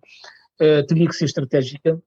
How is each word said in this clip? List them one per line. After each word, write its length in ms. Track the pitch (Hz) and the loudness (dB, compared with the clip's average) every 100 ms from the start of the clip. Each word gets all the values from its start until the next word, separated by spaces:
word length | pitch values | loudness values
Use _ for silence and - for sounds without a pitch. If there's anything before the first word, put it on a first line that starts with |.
| _ - - - _ - | _ -20 -20 -20 _ 0
eh, 220 | 156 151 | 2 2
teria 260 | 143 160 165 | 2 2 0
que 60 | |
ser 100 | - | 0
estratégica 760 | 147 - 135 147 123 143 - 165 | -4 -4 -2 -2 -2 -4 -4 -4